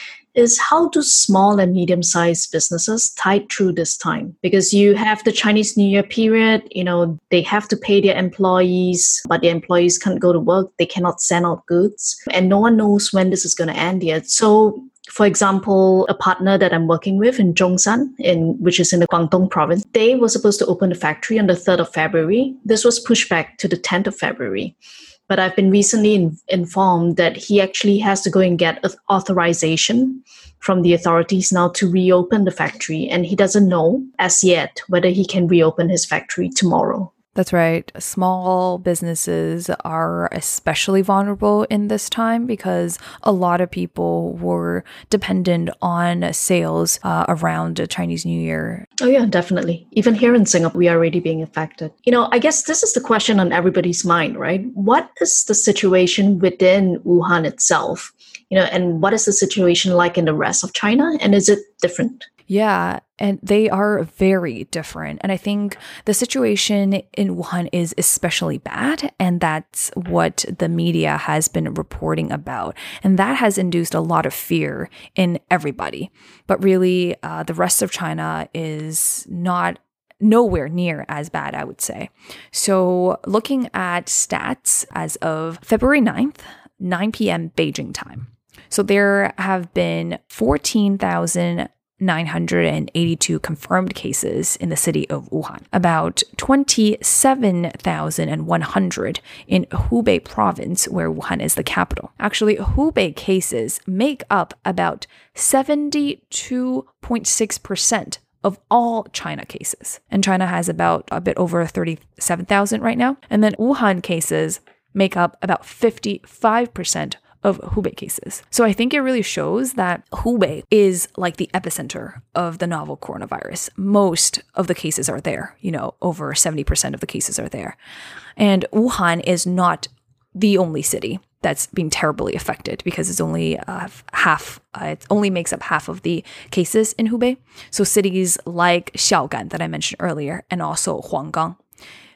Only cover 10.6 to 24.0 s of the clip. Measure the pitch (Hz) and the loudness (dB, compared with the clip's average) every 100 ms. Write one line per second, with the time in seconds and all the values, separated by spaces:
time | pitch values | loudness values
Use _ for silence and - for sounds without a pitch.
10.6 | 185 - 170 196 175 - - 175 175 165 | 0 -2 -2 0 -2 -2 0 0 0 -2
11.6 | - 175 202 - - - - 185 185 202 | 0 2 2 -2 -8 -8 -2 0 4 4
12.6 | 226 220 208 202 - 190 185 180 170 - | 6 4 4 2 2 2 2 0 -2 -2
13.6 | 160 - 165 185 170 156 - - 220 214 | -2 -2 -2 0 0 -2 -2 2 6 6
14.6 | 214 214 - _ - - 208 - 202 190 | 6 2 -12 _ -16 2 2 4 2 2
15.6 | 202 190 190 185 185 190 190 185 190 196 | 2 4 6 6 2 0 0 2 2 4
16.6 | 185 170 165 165 196 196 226 254 185 170 | 4 2 2 0 2 2 2 4 2 4
17.6 | 185 185 202 226 269 - 180 170 165 - | 2 2 2 0 -2 -2 0 2 2 2
18.6 | 175 180 170 175 170 170 165 185 185 170 | 2 2 2 2 2 2 2 2 2 2
19.6 | 151 175 - 233 226 262 226 - 208 202 | 2 0 0 2 4 4 2 2 2 2
20.6 | - 180 190 170 156 156 - 220 196 175 | 0 2 0 0 -2 -4 -2 2 2 2
21.6 | 196 180 165 165 156 165 160 220 269 262 | 2 2 0 0 0 2 2 0 0 -4
22.6 | 208 220 240 233 233 226 - 170 156 - | 0 4 4 2 2 2 2 0 -2 -6
23.6 | 175 180 - 180 | -4 -4 0 0